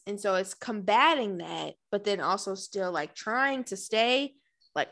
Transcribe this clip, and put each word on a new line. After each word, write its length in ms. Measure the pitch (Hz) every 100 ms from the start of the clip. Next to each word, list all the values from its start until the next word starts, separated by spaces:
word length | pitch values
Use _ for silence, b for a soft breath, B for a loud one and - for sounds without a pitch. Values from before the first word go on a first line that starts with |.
| -
And 140 | 202
so 140 | 202
it's 180 | 185 190
combating 840 | - - 214 190 220 302 311 214 180
that, 360 | 165 165 156 - -
but 140 | 202
then 160 | 202 196
also 340 | 147 196 202
still, 380 | 190 - 202 185
like, 220 | 165 151
trying 500 | - - 240 269 269
to 120 | 247 190
stay, 580 | - 220 233 262 277 _ _ _ _
like, 140 | 147 -